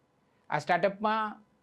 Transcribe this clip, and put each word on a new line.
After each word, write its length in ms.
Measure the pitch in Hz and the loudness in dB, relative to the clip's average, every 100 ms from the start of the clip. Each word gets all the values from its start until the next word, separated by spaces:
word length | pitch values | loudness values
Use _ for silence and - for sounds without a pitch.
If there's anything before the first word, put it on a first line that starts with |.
| _ _ _ _ - | _ _ _ _ -6
આ 100 | 147 | -4
સ્ટાર્ટઅપમાં 840 | 147 175 190 196 214 220 214 214 _ _ | 0 2 2 0 -2 -2 -4 -8 _ _